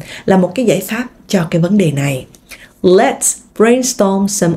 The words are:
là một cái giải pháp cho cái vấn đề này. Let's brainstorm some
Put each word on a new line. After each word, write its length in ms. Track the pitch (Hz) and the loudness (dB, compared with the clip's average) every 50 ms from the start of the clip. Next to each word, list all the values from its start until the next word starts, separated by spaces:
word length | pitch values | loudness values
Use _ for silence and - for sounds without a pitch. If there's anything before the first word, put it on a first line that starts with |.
| - - - - - | -10 -16 -18 -10 -2
là 120 | - 196 | 0 2
một 160 | 185 180 175 - | 2 2 0 -2
cái 120 | - 247 | -2 0
giải 140 | 208 151 185 | 0 0 0
pháp 260 | 190 - 220 233 247 247 - _ _ - | -2 -6 -8 -8 -8 -10 -12 _ _ -4
cho 180 | - 190 165 165 | -2 -2 -2 0
cái 100 | - 170 | 0 0
vấn 180 | 165 175 208 214 | 0 2 2 2
đề 140 | 190 156 | 2 2
này. 340 | 139 139 139 143 139 127 - - - - _ _ - - - - _ _ | 0 -2 -2 -2 -4 -6 -8 -14 -20 -20 _ _ -20 -20 -20 -20 _ _
Let's 540 | - 185 180 196 240 277 - - - - - - - _ _ - | 2 4 4 4 4 2 0 -2 -4 -4 -4 -6 -12 _ _ 0
brainstorm 720 | 208 233 240 262 247 254 - - 208 196 190 196 202 196 | 2 2 4 2 0 -4 -2 0 0 0 0 0 -2 -2
some 260 | 202 - 185 170 165 | -2 -2 -2 -2 0